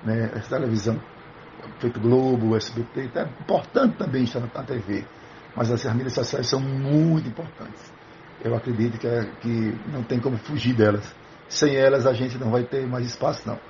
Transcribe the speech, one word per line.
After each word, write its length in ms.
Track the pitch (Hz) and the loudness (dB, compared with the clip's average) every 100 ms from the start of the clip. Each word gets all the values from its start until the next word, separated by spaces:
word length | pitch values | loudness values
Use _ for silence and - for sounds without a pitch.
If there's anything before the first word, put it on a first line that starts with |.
né? 280 | 113 113 113 - | 0 0 -2 -4
A 40 | |
televisão 600 | 110 131 131 113 107 113 - - - - - - - - | -4 -2 0 0 0 -2 -4 -20 -20 -20 -20 -18 -18 -6
feito 200 | 120 117 | -4 0
Globo, 580 | 113 127 131 123 113 110 | 4 4 4 2 2 2
S 160 | - | 0
B 100 | 113 117 | -8 -8
T, 120 | - 131 | -6 -6
então 180 | 170 | -4
é 20 | 160 - | -6 -8
importante 560 | - 185 - - 262 - | -2 -2 2 2 2 2
também 280 | 190 131 120 | -2 0 0
estar 160 | 127 | -2
na, 60 | 120 | -6
na 160 | - | -8
T 140 | 123 127 | -6 -6
V. 280 | 98 101 - - - - - - | -4 -6 -6 -16 -20 -20 -14 -2
Mas 160 | 113 | 0
as, 140 | 117 127 | 0 0
as 80 | |
mídias 200 | 117 131 | -2 -2
sociais 340 | 127 120 135 123 | -2 -2 -2 -2
são 120 | 135 | -2
muito 680 | 135 135 135 147 165 160 123 | 0 -4 2 4 6 2 0
importantes. 640 | 110 165 - - - - - - - - - | -8 -12 -14 -18 -16 -20 -20 -20 -20 -20 -8
Eu 120 | 117 117 | -2 -2
acredito 440 | 131 113 117 113 | -2 0 0 0
que 80 | 120 | -2
é, 180 | 120 104 - | 0 -2 -6
que 360 | 117 117 110 107 - | -4 0 0 -2 -6
não 120 | 143 | -8
tem 160 | 117 123 | -2 0
como 180 | 131 120 | 0 -2
fugir 380 | - 147 107 123 | -4 -2 0 6
delas. 400 | 107 101 - - - - - | 6 4 -2 -16 -20 -20 -10
Sem 280 | - 151 135 | 2 2 6
elas, 300 | 135 139 127 | 6 6 4
a 80 | |
gente 240 | 120 131 123 | 2 -2 -2
não 140 | 123 | 0
vai 120 | 120 | 0
ter 220 | 120 139 131 | 0 -2 -2
mais 200 | 127 120 | -4 -4
espaço, 420 | - 131 - - | -2 -2 -2 -6
não. 120 | 107 - | -10 -10